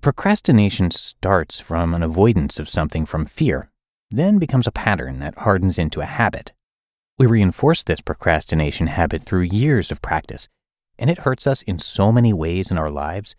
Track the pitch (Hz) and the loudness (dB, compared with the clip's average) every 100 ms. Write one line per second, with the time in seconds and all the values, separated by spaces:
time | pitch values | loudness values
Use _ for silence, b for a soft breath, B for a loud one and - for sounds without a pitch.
0 | - - 196 208 - 123 104 - 92 - | 0 0 0 0 4 4 4 2 -2 -2
1 | - - 92 95 80 - - 85 85 85 | -10 -8 0 0 0 -10 -6 -2 0 0
2 | 82 80 107 107 71 - 76 - - - | -2 4 4 4 0 -4 -6 -4 -2 -2
3 | - 160 - - 156 76 - _ _ _ | -4 -4 -6 -2 0 0 -6 _ _ _
4 | _ 107 175 208 165 131 117 - - 98 | _ -2 2 2 2 2 0 -2 -2 -2
5 | 65 65 104 - 113 98 92 82 80 - | -4 -8 -10 -4 0 2 2 0 -2 -2
6 | 71 - 110 - - _ _ _ _ _ | -8 -2 -2 -2 -14 _ _ _ _ _
7 | _ _ 127 113 98 - 139 165 - 78 | _ _ 4 6 4 2 2 2 0 -4
8 | - - - 78 - 80 76 - 80 - | -4 -4 0 0 0 0 0 -2 -4 0
9 | 82 80 - 92 90 98 139 131 85 - | 0 -2 -2 -2 0 0 2 2 0 -6
10 | - 78 - - - _ _ _ _ _ | -4 -4 -6 -12 -12 _ _ _ _ _
11 | 123 170 - 131 - 135 - 85 - - | -2 0 -2 -2 -2 -2 -4 -6 -6 0
12 | 101 113 117 98 78 87 92 90 78 73 | 4 4 4 2 0 -2 -2 -2 -2 -4
13 | 73 90 107 | -6 -8 -10